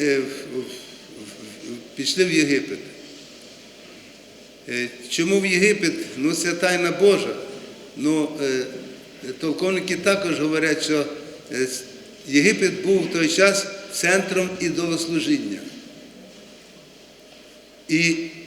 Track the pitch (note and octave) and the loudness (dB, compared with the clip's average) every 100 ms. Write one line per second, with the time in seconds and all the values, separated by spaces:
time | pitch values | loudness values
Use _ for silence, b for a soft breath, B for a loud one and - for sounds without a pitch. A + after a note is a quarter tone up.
0 | D3 C#3 B2 G2+ - B2+ A#2+ - - - | 0 2 0 -6 -8 -8 -8 -12 -16 -20
1 | - - G#2+ - G#2+ G#2 A2+ A#2+ - - | -20 -18 -16 -16 -16 -14 -12 -12 -12 -6
2 | C3 F3+ F3+ D#3 C#3+ C#3 - G2 - - | -2 2 2 4 4 2 0 -10 -12 -18
3 | - - - - - - - - - - | -18 -20 -20 -20 -20 -20 -20 -20 -20 -20
4 | - - - - - - - A#2+ A#2+ - | -20 -20 -20 -20 -20 -18 -8 -6 -6 -8
5 | - - E3 G3 F#3+ F3+ G#3 G3+ E3 - | -6 0 2 4 4 4 4 4 0 -2
6 | - B2+ D3 E3 F3+ E3+ F3+ F3+ E3+ D#3+ | -6 -2 0 0 -2 0 2 2 0 4
7 | G3+ F3+ - - - - - - - - | 6 6 2 -6 -10 -12 -16 -18 -16 -2
8 | C#3+ D#3 D3 - C#3 C3 B2 - - - | 0 2 0 -2 0 0 -2 -8 -14 -18
9 | - - B2+ C3 D#3+ C#3+ F#3 F#3 F3+ E3+ | -20 -14 -12 -4 -2 0 0 0 -2 0
10 | F#3+ G3 F3 C#3+ D3+ D#3+ D#3+ D3+ - D3+ | 2 2 0 0 0 2 2 0 0 0
11 | C#3 - - - - B2+ C3 - - - | -2 -6 -14 -16 -8 -2 -2 -4 -12 -18
12 | - - - C#3 F3 G3+ F#3+ - F3 F#3+ | -20 -16 0 4 4 4 2 0 2 2
13 | E3 E3+ D#3 E3+ G3 F#3+ - - - - | 2 0 2 4 4 4 -2 -8 -10 0
14 | E3+ F#3+ - F#3 F#3 F#3 E3+ D3 E3+ D#3+ | 4 4 2 -2 -2 -2 -4 -2 -2 -2
15 | E3 E3 C#3 C#3+ G#2+ G2 - - - - | -2 -2 0 0 -2 -8 -12 -16 -18 -20
16 | - - - - - - - - - - | -20 -20 -20 -20 -20 -20 -20 -20 -20 -20
17 | - - - - - - - - - D#3+ | -20 -20 -20 -20 -20 -20 -20 -16 -2 2
18 | E3+ D#3+ - - | 4 2 -4 -10